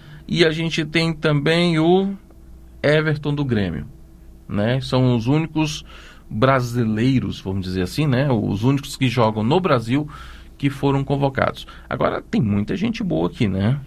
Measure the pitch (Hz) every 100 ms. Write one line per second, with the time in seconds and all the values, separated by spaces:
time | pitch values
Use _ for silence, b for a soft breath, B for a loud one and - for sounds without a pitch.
0 | B B - 156 165 160 165 156 156 170
1 | 165 156 160 147 147 165 175 160 165 185
2 | 196 196 - - - - - - 139 156
3 | 156 151 147 143 143 110 95 76 76 -
4 | - - - - - 101 107 135 127 131
5 | 127 120 117 151 160 156 156 151 B B
6 | B B B 107 131 135 120 120 113 107
7 | 127 131 101 - 98 98 92 92 90 -
8 | 151 123 143 117 101 101 120 139 139 -
9 | 131 127 110 107 110 170 180 127 107 135
10 | 151 B B B B - 143 - 139 139
11 | 139 143 139 135 - - - B B -
12 | - - - 226 113 101 104 185 226 220
13 | 190 160 175 175 139 95 101 143